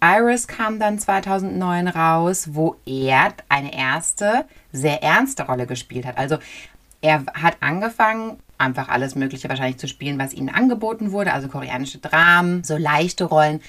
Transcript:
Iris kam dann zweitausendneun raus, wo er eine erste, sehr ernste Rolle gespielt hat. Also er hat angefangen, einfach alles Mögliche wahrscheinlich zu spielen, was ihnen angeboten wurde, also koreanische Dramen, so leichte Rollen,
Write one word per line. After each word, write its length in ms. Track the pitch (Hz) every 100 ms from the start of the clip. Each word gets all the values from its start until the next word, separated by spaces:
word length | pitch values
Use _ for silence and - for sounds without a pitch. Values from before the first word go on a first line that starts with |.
Iris 460 | 165 208 240 240 -
kam 320 | - 220 220
dann 180 | 214 208
zweitausendneun 880 | - 196 196 196 190 180 185 175 175
raus, 600 | 170 165 165 170 185 156
wo 240 | 151 160 - 131
er 480 | 135 131 131 196 - -
eine 260 | 139 139 135
erste, 720 | 131 160 - - 208 240 311 - _
sehr 300 | 131 147 151
ernste 420 | 151 196 269 -
Rolle 220 | - 123 123
gespielt 400 | 123 - 123 127
hat. 100 | 123
Also 220 | 139 156 - - - _ _ _
er 240 | 156 151 135
hat 240 | 147 165 -
angefangen, 800 | 151 175 226 226 220 220 226 - _ -
einfach 300 | 131 127 135
alles 260 | 123 135
Mögliche 360 | 139 135 131 135
wahrscheinlich 260 | 135 127 123
zu 100 | 139
spielen, 320 | - 143 139
was 140 | 135
ihnen 160 | - 135
angeboten 640 | 190 254 220 220 226 208
wurde, 220 | 202 185
also 120 | 139 135
koreanische 520 | 139 131 127 135 -
Dramen, 680 | 151 160 170 175 175 180
so 140 | 170 156
leichte 460 | 151 151 175 -
Rollen, 360 | 170 156 151 151